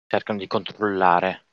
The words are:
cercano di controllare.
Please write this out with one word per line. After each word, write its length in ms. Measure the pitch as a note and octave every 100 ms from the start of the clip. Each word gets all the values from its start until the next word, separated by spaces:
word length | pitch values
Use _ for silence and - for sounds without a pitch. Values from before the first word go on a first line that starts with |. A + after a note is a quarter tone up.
| _
cercano 320 | G#2 - G#2
di 80 | F#2+
controllare. 1000 | A2 F2+ - G#2 F#2+ F#2 F2 F#2 E2 _